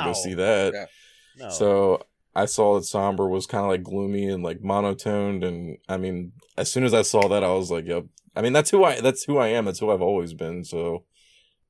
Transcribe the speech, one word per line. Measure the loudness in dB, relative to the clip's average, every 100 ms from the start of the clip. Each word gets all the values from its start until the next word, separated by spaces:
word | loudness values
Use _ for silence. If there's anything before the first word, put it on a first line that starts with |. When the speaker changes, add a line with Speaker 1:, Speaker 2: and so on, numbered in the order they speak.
Speaker 1:
No. |
Speaker 2:
go | -2
see | -4 -4
that. | 0 2 2 2
Speaker 3:
Yeah. | -2 -8 _ _ _ _ -20
Speaker 1:
No. | -10
Speaker 2:
So | 0 2 4 4 2 -2 _ _
I | -2 -2
saw | 4 4 4
that |
Somber | 2 -2 0 0 0
was | -2 -2
kinda, | -2 0
like, | -2
gloomy | -2 -6 -4 -4 -4
and, | -4
like, | -6 -6
monotoned, | -2 0 0 -2 -2 -2 -2 -2
and, | -4 -6 -10 -12 -8
I | -6
mean, | -4 -6 -8 -14 _ -6
as | -4
soon | 0
as | 2
I | 4
saw | 4 4 4
that, | 2
I | 2
was | 0 -2
like, | -4 -4
"Yep." | -6 -6 _ _
I | -4
mean, | 2
that's | 2 4
who | 4
I, | 4 4
that's | 0 0
who | -2 0
I | 2
am. | 2
That's | -2 -2
who | 0
I've | 2
always | 2 0 -4
been. | -6 -8 -8
So, | -8 -6 -4 -6 _ _ _ _ _ _